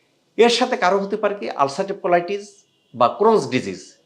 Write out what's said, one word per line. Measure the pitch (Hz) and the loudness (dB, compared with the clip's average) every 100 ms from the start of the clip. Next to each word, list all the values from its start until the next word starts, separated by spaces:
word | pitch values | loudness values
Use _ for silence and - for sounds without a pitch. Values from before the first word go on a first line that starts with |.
| _ _ _ - | _ _ _ 2
এর | 233 | 4
সাথে | 233 254 - | 4 -2 0
কারো | 180 196 | 2 2
হতে | 196 208 | -2 -4
পারে | 208 | -4
কি | 202 165 | -4 -8
আলসারেটিভ | - 139 - 190 196 | -2 -2 -2 -6 -4
কোলাইটিস | 180 175 175 202 208 _ _ _ _ | 0 0 0 -8 -10 _ _ _ _
বা | 120 120 | 0 0
ক্রোনস | - 214 208 131 | 2 2 2 2
ডিজিজ। | 123 95 90 - _ | -4 -4 -12 -16 _